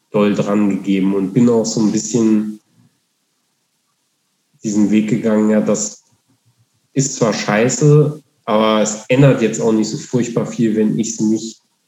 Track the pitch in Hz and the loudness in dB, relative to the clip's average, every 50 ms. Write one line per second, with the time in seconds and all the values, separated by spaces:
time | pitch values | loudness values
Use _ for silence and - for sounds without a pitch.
0 | _ _ - 107 104 104 98 - 98 101 101 104 104 101 95 92 - 98 98 95 | _ _ -2 0 0 2 0 0 -2 -2 0 0 0 0 -2 -2 -2 -2 0 0
1 | 92 98 98 98 95 90 - 120 120 120 117 113 107 110 - 120 107 101 101 107 | 0 0 0 -2 -2 -2 2 2 4 4 4 2 0 -2 -2 0 0 0 0 -2
2 | 104 - - 117 110 110 107 107 107 107 107 107 _ _ _ _ _ _ _ _ | -4 -2 -2 0 2 2 2 0 0 -4 -8 -14 _ _ _ _ _ _ _ _
3 | _ _ _ _ _ _ _ _ _ _ _ _ _ _ _ _ _ _ _ _ | _ _ _ _ _ _ _ _ _ _ _ _ _ _ _ _ _ _ _ _
4 | _ _ _ _ _ _ _ _ _ _ _ _ - 113 101 104 104 95 104 107 | _ _ _ _ _ _ _ _ _ _ _ _ -8 -4 0 0 2 2 2 2
5 | 107 107 - 101 - 113 107 107 107 107 107 107 - 110 104 101 - - - - | 2 0 -2 -2 0 0 0 2 2 2 2 2 0 0 -2 -2 -4 -8 -10 -14
6 | _ _ _ _ _ _ _ _ _ _ _ _ _ _ _ _ _ _ _ 139 | _ _ _ _ _ _ _ _ _ _ _ _ _ _ _ _ _ _ _ -4
7 | 135 - - - 123 107 104 - - - 104 107 117 131 - - 151 147 147 151 | -4 -4 -4 -2 -2 -2 -2 -2 -4 -2 0 0 0 0 0 2 4 4 6 6
8 | 147 147 - - - _ _ _ _ - 107 107 107 110 110 107 104 104 - - | 4 2 -2 -6 -14 _ _ _ _ -2 0 0 2 2 2 2 0 -2 -4 -6
9 | - - 127 131 143 135 120 110 113 107 110 - 117 113 110 107 104 - - - | -4 -2 2 4 4 4 4 2 0 -2 -2 -2 -2 0 0 0 0 -2 -4 -8
10 | - - - 120 113 - - 120 104 - - - 117 110 104 110 107 107 107 113 | -8 -4 -4 -4 -4 -2 -4 -4 -6 -4 -4 -2 -2 0 0 0 0 0 0 -2
11 | 107 - - - 110 107 110 110 110 113 - - _ _ _ _ _ | -4 -4 -4 -2 -2 0 0 -2 -4 -8 -14 -16 _ _ _ _ _